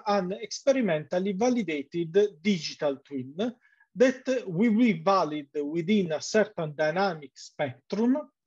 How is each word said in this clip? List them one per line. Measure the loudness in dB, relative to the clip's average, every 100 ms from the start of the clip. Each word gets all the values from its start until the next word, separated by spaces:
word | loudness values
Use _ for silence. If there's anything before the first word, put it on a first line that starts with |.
| -2
an | -2 -2
experimentally | -8 -10 -2 0 2 2 -2 -2 -2 -2
validated | 0 0 0 -2 -4 -4 -6 0 2 2 0
digital | 0 0 -4 -4 -4 -4 _
twin | -10 -8 -4 -6 -6 _ _ _ 2
that | 2 2 -4 -4 -2
will | 0 2 4
be | 4
valid | 2 2 2 2 -4 -6
within | -6 -4 -4 2 2 2
a | -4
certain | 0 0 0 -2 -8 -2
dynamic | -2 0 -2 -2 -12 -20
spectrum, | -20 -6 -6 -6 _ -2 2 0 -2 _